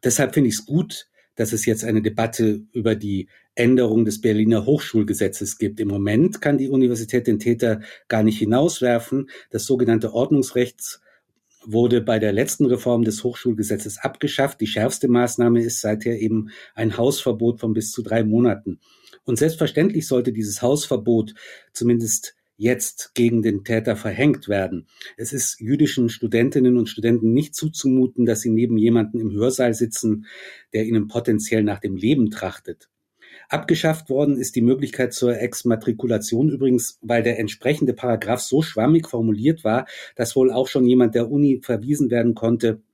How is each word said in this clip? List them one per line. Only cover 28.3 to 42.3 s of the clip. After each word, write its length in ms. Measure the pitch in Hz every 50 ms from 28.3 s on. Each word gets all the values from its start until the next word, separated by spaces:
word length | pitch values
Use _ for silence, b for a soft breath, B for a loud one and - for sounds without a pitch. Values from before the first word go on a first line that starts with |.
| 110 107
sie 100 | - 120
neben 260 | 110 110 120 120 117
jemandem 440 | 110 107 113 113 117 110 107 107 120
im 120 | 113 104 95
Hörsaal 400 | 101 110 131 127 - 127 120 110
sitzen, 540 | 113 123 113 - - - 113 104 107 107 B B B B B B B B B -
der 120 | 107 110
ihnen 240 | 110 117 110 104 107
potenziell 540 | - 117 117 - 113 104 104 - 117 110 104
nach 160 | 104 101 95
dem 180 | - 101 95
Leben 340 | 92 95 117 156 139 117 104
trachtet. 580 | 107 - 98 95 - - _ - - _ _ _ _ _ _ _ _ B B B B B B B
Abgeschafft 600 | - 156 - - 170 160 - 160 160 160 - -
worden 260 | 135 135 147 143 143
ist 180 | 123 107 - -
die 80 | 123 113
Möglichkeit 500 | 120 131 131 143 - - - 127 120 -
zur 240 | - 131 123 120
Exmatrikulation 1120 | 104 117 123 - - - 120 113 113 - 131 113 107 - 120 117 104 107 - - 113 139 156
übrigens, 500 | 147 123 135 131 127 120 120 - - _ -
weil 220 | 110 120 117 113
der 160 | 120 120 107
entsprechende 540 | 113 104 - - - 127 151 151 - 127 113
Paragraph 460 | - - 123 113 110 - 101 120 -
so 220 | - - 127 139 160
schwammig 460 | - - - 110 135 160 165 160 -
formuliert 560 | - 120 113 113 107 104 110 147 165 160 -
war, 220 | 110 110 123 131 B B B B B B
dass 220 | - 123 - -
wohl 160 | 135 131 127 113
auch 160 | 123 135 131
schon 180 | - 139 127
jemand 300 | 123 127 127 123 113 113
der 120 | 120 117 113 143
Uni 260 | 143 147 143 135 127
verwiesen 520 | - - 123 110 107 131 147 143 147 120 120
werden 240 | 120 117 120